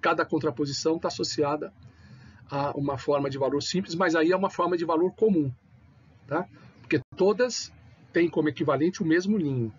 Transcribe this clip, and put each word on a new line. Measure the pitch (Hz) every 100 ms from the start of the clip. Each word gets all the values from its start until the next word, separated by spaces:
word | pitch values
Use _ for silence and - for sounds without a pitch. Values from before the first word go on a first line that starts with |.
Cada | 170 165 156
contraposição | 160 156 139 143 135 160 165
tá | 175
associada | - 175 - 143 151 - - - - - - - - -
a | 143 143
uma | 143 139 135
forma | - 143 139
de | 135
valor | 135 143
simples, | 143 180 196
mas | 165 180 165
aí | 160
é | 185
uma | 190
forma | - 175 175
de |
valor | 165 160 185
comum, | - 220 180 139 123 _ - - - - - -
tá? | 151 190 - - -
Porque | - 151 - -
todas | 190 208 247 - - - - - -
têm | 175 170
como | 160 151
equivalente | - 151 135 160 185
o |
mesmo | 170 160 190 214
linho | 151 131 113